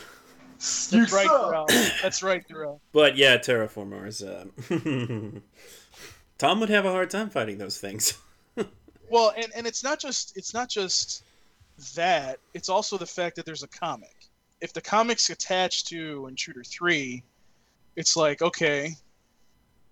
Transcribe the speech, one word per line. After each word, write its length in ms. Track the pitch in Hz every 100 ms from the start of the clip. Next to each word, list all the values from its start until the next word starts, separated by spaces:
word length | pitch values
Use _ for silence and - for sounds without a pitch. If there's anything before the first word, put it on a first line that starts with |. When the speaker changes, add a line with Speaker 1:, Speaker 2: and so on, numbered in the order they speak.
| - - - - - - - - -
Speaker 1:
You 100 | 214
Speaker 2:
That's 120 | 226
right, 140 | 196 196
Speaker 1:
suck. 140 | 269 190
Speaker 2:
Darrell. 160 | 160 156 247 202 -
That's 200 | 190 -
right, 240 | 190 185 -
Darrell. 320 | 156 151 147 _
Speaker 3:
But 240 | 147 147 135
yeah, 200 | 135 123
terraformers. 840 | - 120 107 - 98 98 98 107
Uh, 1160 | 98 92 95 - 123 170 165 131 120 113 107 107 - _ - - - -
<laughs> 400 | - - _ -
Tom 220 | 139 196
would 80 | 220
have 140 | 208 196
a 40 |
hard 200 | 185 180
time 200 | 196 214
fighting 280 | 147 110 101
those 200 | 98 -
things. 360 | 101 104 - - - _ _ -
<laughs> 80 | 208 - _ _ -
Speaker 2:
Well, 220 | 233 220 220
and, 80 | 226 220
and 100 | 233
it's 160 | -
not 160 | 262 302
just, 380 | 294 247 - -
it's 160 | -
not 160 | 226 247
just 560 | 214 185 - - - - _ _ _ _ - 139
that. 440 | 170 170 170 135 131 _
It's 160 | 170 -
also 300 | 190 208 196
the 80 | 170
fact 300 | - 175 165
that 100 | 160
there's 160 | 156
a 40 | 143
comic. 460 | - 170 127 98 _ _ _ _ _
If 140 | 165
the 80 | -
comic's 480 | - 208 233 226 -
attached 560 | 165 - 185 185 - -
to 400 | 170 160 147 131
Intruder 360 | 131 - 135
Three, 600 | 120 - 175 160 135 123 - _ _ _ _ _ _ -
it's 200 | 160 -
like, 240 | 156 143
okay, 520 | 165 - 160 143 147 160 _ _ _ _ _ _ _ _ _